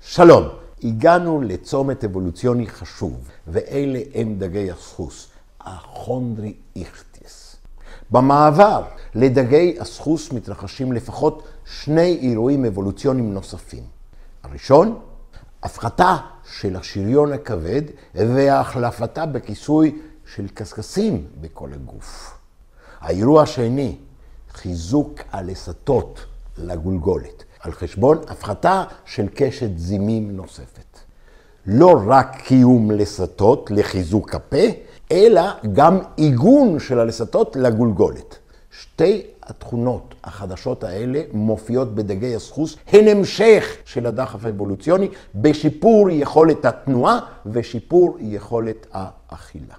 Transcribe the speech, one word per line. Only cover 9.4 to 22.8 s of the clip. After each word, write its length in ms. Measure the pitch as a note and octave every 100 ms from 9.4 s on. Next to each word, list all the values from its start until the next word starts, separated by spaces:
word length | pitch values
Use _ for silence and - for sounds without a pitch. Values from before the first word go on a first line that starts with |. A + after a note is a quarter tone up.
| B2 C#3+ F3+ E3+
הסחוס 520 | - - - D#3 -
מתרחשים 600 | B2+ G2 G2+ G2 - C3
לפחות 500 | A#2+ - - D3+ D3+ - - -
שני 520 | - - D#3 F3 E3+
אירועים 440 | B2+ A2+ A#2 C#3+ B2
אבולוציוניים 680 | F#2+ G2 F#2+ C#3+ C3 A2
נוספים. 500 | G2 - - - B1 B1 - - - - -
הראשון, 560 | - C#2 - C#3 G#3 A3+ - - - - - -
הפחתה 540 | - - F3+ - F3+ E3+ - - - -
של 160 | G#2 F2+
השריון 580 | - G2+ G2 C3+ D3
הכבד 480 | C3+ - G#2 E2 A#2+ D3+ - - -
והחלפתה 1120 | A2 B2+ C#3 C#3 C3+ C3 A#2+ - A#2 - D#3+
בכיסוי 760 | C3 - G#2 - D3+ D#3 D3+ - - - -
של 120 | G2+
קשקשים 800 | - G#2+ - G#2+ - A3 B2 C#2+ C2
בכל 320 | D#2 - C#2+
הגוף. 640 | C#2 B1+ A1 - - - - _ _ _ _